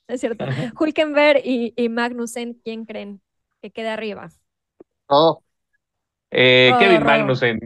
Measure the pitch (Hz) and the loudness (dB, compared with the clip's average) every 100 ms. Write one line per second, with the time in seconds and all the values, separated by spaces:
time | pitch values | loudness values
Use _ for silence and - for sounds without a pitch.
0 | - 247 240 226 135 131 233 - 311 302 | -12 -8 -6 -6 -6 -6 -6 -4 -2 -2
1 | 311 285 294 285 - 254 233 240 233 233 | 0 2 4 2 0 -4 -4 -4 -4 -2
2 | 240 240 233 240 240 240 226 226 220 214 | -6 -6 -10 -8 -10 -12 -14 -12 -12 -14
3 | 202 202 _ _ _ _ 208 - 220 214 | -14 -18 _ _ _ _ -18 -10 -8 -8
4 | 220 190 165 _ _ _ _ _ _ _ | -10 -12 -16 _ _ _ _ _ _ _
5 | - 143 165 151 _ _ _ _ _ _ | 0 4 4 2 _ _ _ _ _ _
6 | _ _ _ - 127 127 127 - - - | _ _ _ 2 4 6 6 4 4 4
7 | 143 143 - 127 123 110 | 4 2 2 0 -2 -2